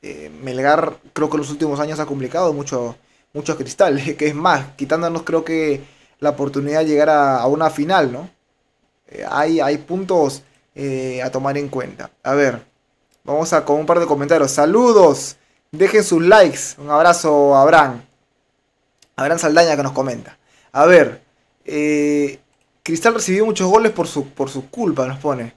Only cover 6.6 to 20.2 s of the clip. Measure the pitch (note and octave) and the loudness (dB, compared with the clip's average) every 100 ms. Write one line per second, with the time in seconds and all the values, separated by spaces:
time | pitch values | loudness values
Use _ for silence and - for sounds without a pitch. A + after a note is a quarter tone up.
6.6 | C#3+ D#3 D#3 D3 D3+ D3+ C#3 B2+ B2 D3 | -2 -2 0 2 4 4 2 2 0 0
7.6 | D#3+ - D3 F#3 C#3+ B2 F3+ _ _ _ | 0 -2 0 0 0 -4 -14 _ _ _
8.6 | _ _ _ _ _ - G1+ C#3 D#3 E3 | _ _ _ _ _ -14 -6 -2 0 0
9.6 | C#3 D3 - F#3 F#3+ F#3 C#3+ C3+ _ _ | 0 -2 -6 -8 -2 0 0 -4 _ _
10.6 | _ - C#3 C3 C3 B2+ B2+ C3 C#3 C#3 | _ -12 -8 -6 -6 -6 -6 -4 -4 -4
11.6 | C#3+ C3+ - - - _ - C#3 C#3 A#2 | -6 -8 -10 -14 -18 _ -4 0 0 -2
12.6 | - _ _ _ _ _ - D3 E3 D#3+ | -14 _ _ _ _ _ -6 -4 0 0
13.6 | D3+ D3 D#3 E3+ E3+ C#3+ C#3+ E3 C3+ - | 2 -2 2 0 2 -2 2 2 2 2
14.6 | D3+ G#3 B3 A3 E3+ C#3 - - _ _ | 2 4 4 6 6 4 -6 -16 _ _
15.6 | _ D3+ F#3+ G#3+ - E3+ E3+ G#3+ F3 C#3 | _ -2 2 2 2 0 6 6 6 2
16.6 | - - C#3+ D3 E3+ E3+ D#3+ D3 C#3+ C#3 | -12 -14 -2 2 4 4 2 4 4 6
17.6 | C#3 D#3+ C#3 A#2+ - _ _ _ _ _ | 6 6 4 -2 -16 _ _ _ _ _
18.6 | _ _ _ _ _ - C#3 E3 D#3 D#3 | _ _ _ _ _ -6 -2 0 2 4
19.6 | E3+ D3 C#3 C3+ C3+ A#2 | 4 2 -2 -4 -6 -6